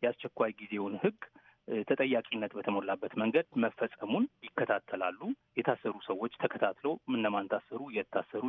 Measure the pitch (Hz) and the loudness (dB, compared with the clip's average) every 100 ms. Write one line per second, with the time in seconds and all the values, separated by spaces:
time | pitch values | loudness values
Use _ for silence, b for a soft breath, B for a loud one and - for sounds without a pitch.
0 | 120 - - - 113 110 104 104 101 104 | -2 -2 -6 0 0 -2 -6 -4 -4 0
1 | 208 214 - B B B - 113 101 127 | 0 -2 -16 B B B -4 -2 0 2
2 | 135 120 - 113 104 101 104 98 95 95 | 4 2 0 -4 -4 -4 0 0 0 -2
3 | 98 - 110 147 165 123 113 - - - | -2 0 4 4 2 2 2 2 -2 -2
4 | 104 160 262 _ - - 120 101 - 95 | 0 2 2 _ -6 -2 2 2 0 -2
5 | 90 95 185 277 _ - 127 120 110 101 | -2 -2 -6 -6 _ -2 0 0 0 -4
6 | - 98 117 - 135 - 104 95 143 165 | -4 -4 -4 -2 -2 2 0 0 -2 -2
7 | - 123 107 104 98 101 - 117 139 107 | -2 0 2 0 0 -4 -4 -10 -6 -4
8 | 95 98 - 107 | -2 -2 -2 -4